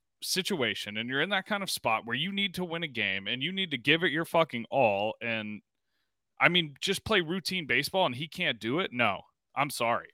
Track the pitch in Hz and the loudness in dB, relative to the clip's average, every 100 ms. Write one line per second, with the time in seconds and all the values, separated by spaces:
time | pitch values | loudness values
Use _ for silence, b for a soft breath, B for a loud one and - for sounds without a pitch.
0 | _ - - 185 180 180 113 95 104 107 | _ -12 -4 -2 0 0 0 -2 -4 -6
1 | 117 139 180 196 - 202 190 - 123 110 | -2 0 0 0 -2 -4 -2 -2 0 0
2 | 117 123 175 202 202 175 180 165 165 113 | 0 -2 -2 0 -2 -2 -4 -4 -4 -2
3 | 101 98 101 123 156 190 185 131 139 165 | 0 0 -2 -4 -4 -4 -4 0 4 4
4 | 170 151 165 170 160 120 - 135 117 98 | 4 0 0 2 2 -2 -2 4 4 4
5 | 107 - 117 113 104 107 _ _ _ _ | 0 -4 -4 -4 -4 -10 _ _ _ _
6 | _ _ _ - 139 175 156 135 185 190 | _ _ _ 4 4 4 0 -4 -2 -2
7 | - 208 160 190 - 185 135 120 143 190 | 2 0 2 -4 -4 -4 0 0 2 2
8 | 165 123 160 - 165 113 110 151 190 123 | 2 0 -8 -4 -4 -2 -2 -2 -2 2
9 | 113 92 - _ _ 127 143 - 117 107 | 0 0 -8 _ _ -2 -2 0 0 0
10 | - | -2